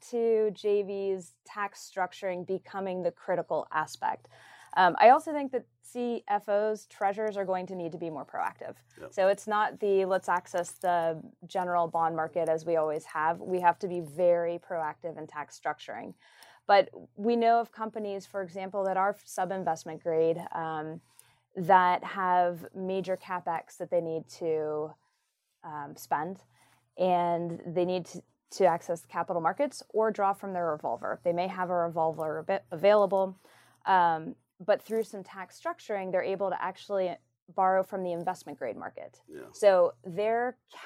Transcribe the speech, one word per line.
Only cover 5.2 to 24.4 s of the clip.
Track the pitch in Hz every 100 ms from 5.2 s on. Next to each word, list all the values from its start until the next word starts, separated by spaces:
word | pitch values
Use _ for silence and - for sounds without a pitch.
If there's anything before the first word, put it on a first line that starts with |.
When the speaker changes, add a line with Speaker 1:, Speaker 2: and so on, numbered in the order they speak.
| 330
Speaker 1:
think | 294 269
that | 247 - _
C | - 247 240 233 -
F | 208 208
Os, | 202 214 214 -
treasurers | - 196 202 214 202
are | 185
going | 185 180
to | 185
need | 170
to | 170
be | 165
more | 143 -
proactive. | - - - - - _ -
Speaker 2:
Yep. | -
Speaker 1:
So | - 190
it's | 196 214
not | 208 202 -
the, | 208 196 190
"Let's | 190 196
access | 180 - 180 175
the | - 185 175 165 160 - - 175
general | 190 180 175 165
bond | 165 165 165
market | 156 175 165
as | 160 160
we | 160
always | 156 151 -
have." | 156 160 175
We | 180 180
have | 175 170
to | 190
be | 175
very | 151 147 175 170 170 170
proactive | - 170 151 156 170 151
in | 156
tax | 151 143 -
structuring. | 156 151 - 110 98 - _ - - - -
But | 202 - 185 - -
we | 214 233
know | 226 233
of | 226
companies, | - 220 214 202 196 -
for | 196
example, | 180 190 190 202
that | 190 185
are | 196 202
sub-investment | - - 180 190 170 160 165 156
grade, | 175 160 165 165 -
um, | - 160 156 156 165 - _ _ _ _ -
that | 175 185 180 180
have | - 202 185 180 175 170 170 190
major | 185 190 185 185
CapEx | - 180 175 165 - -
that | 170
they | 175
need | 165 160 -
to, | -